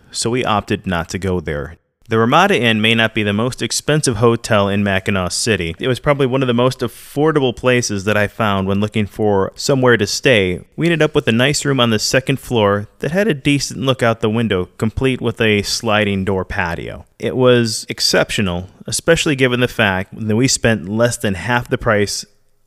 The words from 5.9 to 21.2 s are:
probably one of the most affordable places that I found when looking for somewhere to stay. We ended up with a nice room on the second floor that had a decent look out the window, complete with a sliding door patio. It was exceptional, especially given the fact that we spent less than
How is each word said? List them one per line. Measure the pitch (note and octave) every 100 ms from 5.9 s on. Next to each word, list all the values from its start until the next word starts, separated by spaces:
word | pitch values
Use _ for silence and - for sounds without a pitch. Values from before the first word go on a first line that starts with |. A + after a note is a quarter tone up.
| A#2+
probably | D3+ C#3 C3
one | C3
of | C3
the |
most | A#2 B2+ -
affordable | A#2+ - - C#3+ D#3 D3+ C3 A2+
places | B2+ B2 A2+ G2+
that | F#2+ G#2
I | G2+
found | - A2 G2 F#2+
when | G2
looking | G#2 A2+ G#2
for | - G#2+ G2 F#2+ -
somewhere | - C#3 B2+ A2+
to | G2+
stay. | - C#3 A2+ F#2 F2 - -
We | D#3+
ended | D#3+
up | D#3 D3
with | C#3
a |
nice | A#2 C3 D3
room | C#3 C3+
on | A#2
the | G#2+
second | - C3 - C3+
floor | - A#2+ G2+ G2+ G#2 -
that | -
had | F3 G#3
a |
decent | C#3+ D3 C#3+ - -
look | C3+ B2
out | A#2+ A2+
the | A2
window, | A2 A2+ F#2+ F2+ -
complete | A2 - C3 B2+
with | A#2 -
a | A2+ G#2
sliding | G2 - A2+ G#2 G2+ G2 F#2+
door | F#2+
patio. | F#2 G2+ F2+ E2 A1+ E2+ - -
It | B2+ B2+
was | B2+ B2 A2+ A2 -
exceptional, | A#2+ - F#3 - - G2 F2 F#2+ - -
especially | - - E3 E3 C3+
given | C3 B2
the | B2
fact | - G#2+ F#2 F#2+ - A2
that | G#2+
we | C3
spent | - A#2+ A2 F2
less | A2 A#2+
than | -